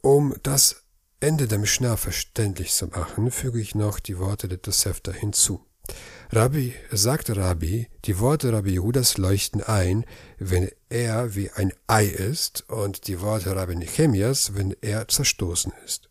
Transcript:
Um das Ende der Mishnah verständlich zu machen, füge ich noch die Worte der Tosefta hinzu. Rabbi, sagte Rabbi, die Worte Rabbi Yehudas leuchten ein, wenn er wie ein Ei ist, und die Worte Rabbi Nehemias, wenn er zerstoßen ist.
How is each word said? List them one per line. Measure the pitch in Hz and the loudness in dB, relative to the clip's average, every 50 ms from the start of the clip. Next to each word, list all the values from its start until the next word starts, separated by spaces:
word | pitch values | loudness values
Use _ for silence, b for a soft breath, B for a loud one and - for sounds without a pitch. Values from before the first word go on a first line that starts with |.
Um | _ 139 139 143 147 139 131 - - | _ 6 6 6 6 2 -2 -2 -2
das | 143 139 135 - - - - _ _ _ _ _ _ _ _ | -2 2 4 4 4 2 0 _ _ _ _ _ _ _ _
Ende | - 147 156 156 143 113 | 0 2 2 2 2 2
der | 110 101 | 2 0
Mishnah | 104 104 - - 131 120 110 | 2 0 0 2 2 0 0
verständlich | 101 - 113 92 - - - _ - 113 104 95 87 92 - - | 0 -2 -4 -4 -6 -6 -8 _ -2 0 0 0 -4 -4 -2 -2
zu | - - | -2 -2
machen, | 82 - - 85 - - - 107 123 | -4 -4 -4 -6 -4 -2 -2 -2 0
füge | 123 - - 135 117 117 | 0 -2 -4 -4 -2 -4
ich | 110 101 - | -4 -4 -2
noch | 104 104 104 101 - | -2 0 0 -2 -4
die | - - 101 87 | -8 -8 -6 -4
Worte | 92 95 101 104 - | -2 -2 -2 -4 -4
der | 92 92 90 _ | -6 -6 -6 _
Tosefta | - 98 - - 101 87 - - - | -2 0 0 0 0 -2 -6 -6 -10
hinzu. | 92 - - 104 104 - - - 101 85 _ _ _ _ _ B B B B B B B B B | -8 -6 -6 -4 0 2 2 2 0 -4 _ _ _ _ _ B B B B B B B B B
Rabbi, | - 110 113 127 139 156 135 123 - - - - - | 2 4 4 4 2 0 -2 -2 -4 -8 -12 -6 0
sagte | 101 95 117 131 - - - 113 | 0 2 2 2 0 0 -2 -2
Rabbi, | 101 95 92 90 82 80 80 95 113 117 - - - - | 0 2 0 0 0 0 -2 -2 -2 -4 -6 -10 -12 -4
die | - 104 92 | -4 -2 2
Worte | 107 127 147 156 - 127 113 | 2 2 2 2 2 2 0
Rabbi | 107 98 98 95 | 2 2 2 0
Yehudas | 90 87 107 120 135 123 - - - | 0 0 2 2 2 2 2 2 2
leuchten | 95 92 98 98 - - - 104 98 | 2 2 2 2 0 -2 -4 -4 -2
ein, | - 113 104 92 90 92 107 123 B B B B B B B | 2 2 2 4 4 2 0 -2 B B B B B B B
wenn | - 95 90 90 90 95 - _ _ _ | -4 0 0 2 0 0 -4 _ _ _
er | - 117 120 117 110 113 123 120 98 | -4 -2 -2 0 0 -2 -2 -2 -2
wie | 98 101 95 | -4 -6 -6
ein | - - 101 95 92 _ _ _ | -2 -2 -2 -2 -2 _ _ _
Ei | 110 110 107 | 4 4 4
ist, | 101 - 98 95 101 143 170 - - _ - - _ | 4 2 -2 -2 -2 -2 -2 -4 -4 _ -8 -10 _
und | - 110 104 101 98 - - - | -4 -4 -4 -4 -4 -6 -8 -8
die | 95 87 | -8 -4
Worte | 92 104 107 110 87 92 98 | -2 -2 -2 0 0 -2 -2
Rabbi | 95 95 87 90 | -2 -2 -4 -4
Nehemias, | 87 87 85 - - 151 160 117 98 98 117 139 139 - - 101 | -6 -6 -6 0 2 4 4 4 4 2 2 2 0 0 -2 -2
wenn | 101 98 95 95 - | -2 -2 -2 -4 -6
er | - 113 104 110 - - | -6 -4 -4 -4 -2 -2
zerstoßen | - - 139 - - - 104 87 85 - - - - - - | 0 0 2 0 0 0 -2 -2 -2 -2 -4 -4 -6 -10 -10
ist. | - - - _ _ | -10 -10 -10 _ _